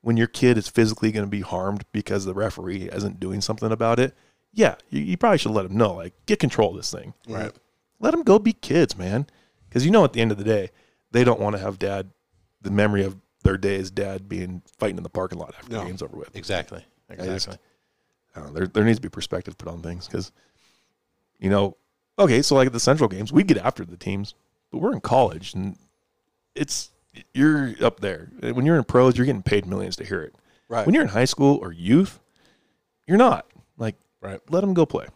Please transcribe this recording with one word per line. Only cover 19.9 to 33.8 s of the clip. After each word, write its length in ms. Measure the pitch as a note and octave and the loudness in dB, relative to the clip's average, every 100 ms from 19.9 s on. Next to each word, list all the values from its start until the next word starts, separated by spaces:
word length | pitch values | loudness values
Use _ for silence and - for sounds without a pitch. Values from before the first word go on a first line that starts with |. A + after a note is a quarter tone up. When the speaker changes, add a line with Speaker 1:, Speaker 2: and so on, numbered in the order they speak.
| F2 - | -12 -8
Speaker 1:
'cause, 240 | F#2 F#2 _ _ _ _ _ _ _ _ _ _ _ | -8 -10 _ _ _ _ _ _ _ _ _ _ _
you 100 | F#2+ | 0
know, 260 | G2+ G2 - _ _ _ - | 0 0 -4 _ _ _ 2
okay, 240 | F#3+ A#2+ | 4 6
so, 140 | - C3+ | 4 4
like, 120 | C3 | 4
at 60 | |
the 60 | A#2 | 2
Central 280 | - D3+ A#2+ | 0 2 2
games, 220 | F#2+ G#2 | 0 2
we 100 | E3 | 2
get 140 | G3 A#2 | 4 2
after 260 | G#2 - E2+ | 2 -4 -14
the 120 | F2 | -10
teams, 360 | - G2 G2+ - _ _ _ | -8 -6 -8 -14 _ _ _
but 60 | B2+ | -4
we're 140 | G#3+ | -4
in 80 | C4+ | -4
college, 520 | - A#2+ B2 - F#2 | 0 2 2 -2 -12
and 240 | F#2 F#2+ - _ _ _ _ _ _ _ - | -8 -8 -10 _ _ _ _ _ _ _ -8
it's, 340 | D3 - - _ _ - - | -6 -6 -10 _ _ -20 -10
you're 420 | B2+ D3 D3+ C3 - | 0 2 2 -4 0
up 160 | A#2 - | -2 0
there. 300 | G2+ E2 - - | -8 -8 -12 -10
When 240 | A#2 B2 C#3 | -6 0 2
you're 120 | E3 | 2
in 60 | A#2+ | 4
pros, 300 | B2 B2+ A#2+ | 6 6 6
you're 80 | B2+ | 0
getting 180 | A2 | 0
paid 220 | - G#2 F#2+ | 0 0 -2
millions 300 | G2 F#2 F2+ | -8 -8 -10
to 80 | G2 | -8
hear 160 | F#2+ | -8
it. 120 | D#2 _ _ _ _ | -8 _ _ _ _
Speaker 3:
Right. 160 | A#2 G#2+ | -2 2
Speaker 1:
When 80 | C4+ | 4
you're 80 | |
in 60 | C#4 | 2
high 160 | G#2 C3 | 0 -2
school 320 | - C#3 C#3+ | 2 2 2
or 100 | F#2 | -2
youth, 460 | E2 E2+ C#3+ F#3+ - _ _ _ _ _ _ _ _ - | -8 4 4 4 -4 _ _ _ _ _ _ _ _ 0
you're 120 | G3 | 6
not. 280 | B3+ B2 - _ _ | 6 4 -6 _ _
Like, 180 | _ | _